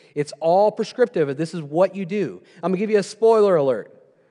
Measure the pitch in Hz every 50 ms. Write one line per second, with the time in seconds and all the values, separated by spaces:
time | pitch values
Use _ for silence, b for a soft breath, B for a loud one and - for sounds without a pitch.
0 | b b b 147 143 - - - 160 165 175 196 208 214 208 - 202 - - 247
1 | 240 240 - 180 147 139 135 143 170 165 180 170 147 139 151 175 190 190 185 196
2 | 190 160 202 208 170 113 90 90 _ B B 170 170 180 185 175 220 208 214 202
3 | - - - - 226 226 226 220 208 202 180 151 139 131 120 101 - - - -
4 | _ _ _ _ _ _